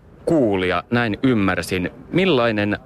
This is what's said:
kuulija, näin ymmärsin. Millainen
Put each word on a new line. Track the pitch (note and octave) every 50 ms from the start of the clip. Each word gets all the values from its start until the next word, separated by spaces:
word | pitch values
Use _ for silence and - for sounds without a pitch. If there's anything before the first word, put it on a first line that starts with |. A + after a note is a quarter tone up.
| - - - - -
kuulija, | - E3 D#3 B2 G#2+ G2 F#2 F#2 F2+ F2 F2 - -
näin | A#2+ A#2+ A#2+ A2 G2+ - -
ymmärsin. | C3+ B2 G#2+ G2 F#2+ F#2 E2+ F2 - G2 F2+ C3 - - - - -
Millainen | - E3 F#3+ F#3 D3+ B2 A#2 A#2 G#2+ G#2 G#2 G#2 G#2+ - -